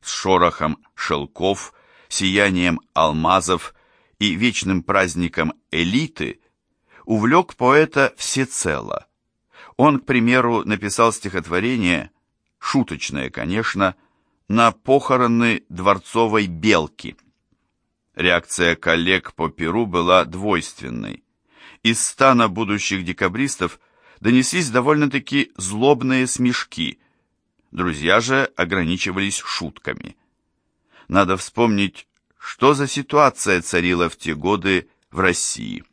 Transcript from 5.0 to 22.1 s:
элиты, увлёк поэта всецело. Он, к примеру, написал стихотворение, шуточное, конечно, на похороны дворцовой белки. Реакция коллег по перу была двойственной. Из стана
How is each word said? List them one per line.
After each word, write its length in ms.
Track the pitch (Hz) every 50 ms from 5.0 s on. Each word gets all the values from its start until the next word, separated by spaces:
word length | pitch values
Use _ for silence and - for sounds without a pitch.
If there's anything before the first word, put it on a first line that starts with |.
| 95 90 76 87 87 82 - - 80 80 - _ _ _
элиты, 720 | - 82 85 87 98 131 160 - _ - 80 60 50 _ _ _ _ _ _ _ _ _ _ _ _ - -
увлёк 500 | - 113 107 104 117 139 175 185 - -
поэта 580 | _ 123 123 135 151 156 151 - 143 139 123 - -
всецело. 920 | - - - 135 135 123 - - - 90 76 67 57 50 50 - - _ _ _ _ _ _ _ _ _ _ - - - _ -
Он, 220 | 123 151 147 131
к 60 | -
примеру, 580 | - 135 123 113 117 127 131 123 120 117 107 -
написал 480 | 90 107 98 101 104 - - 117 117 107
стихотворение, 1000 | - - 101 90 92 78 80 82 90 98 120 131 120 101 87 87 76 50 - _ _ _ _ _ _ _ _ _ _
шуточное, 720 | - - - 139 120 - 82 69 - - 69 71 65 64
конечно, 680 | - - 58 76 92 107 113 - - 98 98 92 92 _ _ _ _ _ _ _ _ _ _ _
на 240 | 101 113 117 117
похороны 920 | 107 _ _ - 131 143 - - 135 123 123 120 117 117 117 117 110 - _ _
дворцовой 800 | - 87 90 98 101 95 - - - 113 117 110 107 110 104 92
белки. 680 | 85 80 78 107 104 85 78 71 _ - - 57 - _ _ _ _ _ _ _ _ _ _ _ _ _ _ _ _ _ _ _ _
Реакция 640 | - 85 90 87 85 82 - - - 87 85 85
коллег 580 | 80 - 87 82 82 85 87 95 92 - - -
по 160 | - 80 80
перу 360 | 76 - 82 82 87 110 120 104
была 380 | 87 87 85 87 90 92 82
двойственной. 960 | - 80 92 98 104 98 85 76 - - - - 65 58 58 52 52 - - _ _ _ _ _ _ _ _ - - - _
Из 200 | _ 113 113 -
стана 460 | - -